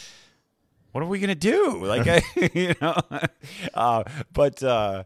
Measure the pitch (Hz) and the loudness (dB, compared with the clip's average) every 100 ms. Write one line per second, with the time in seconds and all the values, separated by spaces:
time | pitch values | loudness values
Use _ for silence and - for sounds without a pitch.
0 | - - _ _ _ _ _ _ _ 131 | -20 -20 _ _ _ _ _ _ _ -8
1 | 165 196 196 170 185 339 381 202 95 120 | -4 -2 -2 0 2 4 2 0 -2 0
2 | 131 170 - - 180 175 180 - 156 165 | 4 4 2 0 0 0 0 0 -2 -2
3 | - 143 - - 143 - 180 - 120 117 | -4 -4 -4 -6 -20 -14 -8 -2 0 0
4 | 107 147 - - 143 - 131 117 104 98 | -2 -8 -6 0 0 2 0 2 0 -4